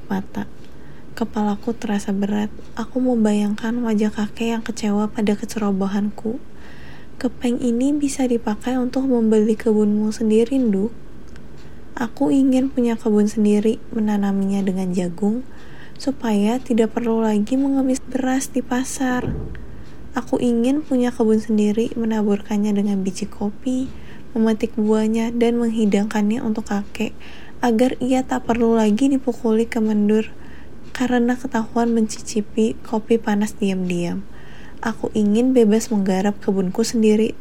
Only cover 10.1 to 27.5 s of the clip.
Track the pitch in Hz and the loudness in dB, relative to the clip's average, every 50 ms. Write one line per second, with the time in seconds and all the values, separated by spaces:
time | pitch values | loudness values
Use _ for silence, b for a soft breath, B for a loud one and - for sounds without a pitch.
10.1 | 214 - 233 214 220 220 233 226 269 269 254 220 196 190 202 233 - - - - | 0 0 2 4 4 4 4 4 2 2 2 2 2 2 0 -2 -4 -8 -12 -12
11.1 | - - - - - - - B B B B B B B B - - - 240 226 | -12 -12 -12 -12 -12 -12 -12 B B B B B B B B -10 -6 -6 -6 -6
12.1 | - - 277 294 285 269 262 277 254 262 262 269 - 254 240 233 226 220 - 226 | -2 0 2 4 4 4 6 6 4 4 2 2 0 0 2 2 0 0 2 4
13.1 | 208 208 208 214 - 226 208 208 208 208 208 220 - - - - - 226 214 214 | 4 4 4 4 2 2 4 4 4 4 4 2 0 0 -4 -6 -4 -2 0 0
14.1 | 208 202 196 196 196 196 196 196 196 196 190 185 185 190 190 180 175 196 180 175 | 0 2 2 0 0 0 0 0 0 0 0 0 0 0 -2 -2 0 0 -2 -2
15.1 | 170 - 202 208 220 254 254 B B B B B B B B B B - - 277 | -2 0 0 0 0 0 -4 B B B B B B B B B B -6 -4 -4
16.1 | 269 - - 226 208 202 202 214 240 262 - - 240 220 226 214 - 240 240 226 | -4 -2 -2 0 2 2 2 2 2 0 0 2 2 4 4 2 0 0 0 2
17.1 | 226 226 226 214 214 208 208 - 262 262 277 277 269 269 262 262 254 262 - - | 2 2 2 2 2 2 2 2 2 2 2 2 2 2 2 2 0 -2 -2 -4
18.1 | 254 254 262 254 262 269 269 - - 254 247 - 247 247 262 - - - 262 254 | -4 -2 0 0 0 0 -2 -2 -4 -4 -2 -2 -2 -2 -2 -4 -4 -2 -2 0
19.1 | 247 247 - - - - - - B B B B B B B B B B B B | 0 0 -2 -2 -4 -4 -6 -8 B B B B B B B B B B B B
20.1 | - 254 240 - 269 - 247 247 233 233 233 254 277 302 311 - 269 247 247 247 | -6 -6 -4 -2 0 0 2 2 2 2 2 2 2 0 0 0 0 2 2 2
21.1 | 247 - 226 220 220 220 220 - 220 208 208 208 202 220 233 269 - 240 226 220 | 2 2 4 4 4 4 2 2 2 4 4 4 2 2 0 -2 -2 -2 -2 0
22.1 | 220 220 202 214 202 202 202 - 214 208 208 214 208 202 202 208 202 196 185 190 | 0 2 2 2 2 0 0 -2 -2 0 2 2 2 2 2 2 0 0 0 -2
23.1 | 180 - 202 202 - - 208 208 208 - - 262 254 254 262 - B B B B | -4 -4 -6 -8 -6 -4 -4 -4 -4 -4 -4 -2 -2 -2 -2 -4 B B B B
24.1 | B B B - - 233 220 220 220 214 233 220 - 226 214 214 220 214 220 220 | B B B -4 0 2 2 2 2 2 -2 -2 0 0 2 4 4 4 4 2
25.1 | 220 226 226 233 233 240 226 233 233 240 240 233 220 233 214 202 196 202 208 220 | 2 0 0 -2 0 2 2 2 2 2 0 0 2 2 2 4 4 2 2 0
26.1 | - 214 208 208 220 247 - 226 214 226 214 - 208 202 202 - - - 214 - | 0 0 2 2 0 0 -2 -2 -2 -4 -4 -4 -4 -4 -4 -6 -6 -6 -6 -6
27.1 | - B B B B B B B | -6 B B B B B B B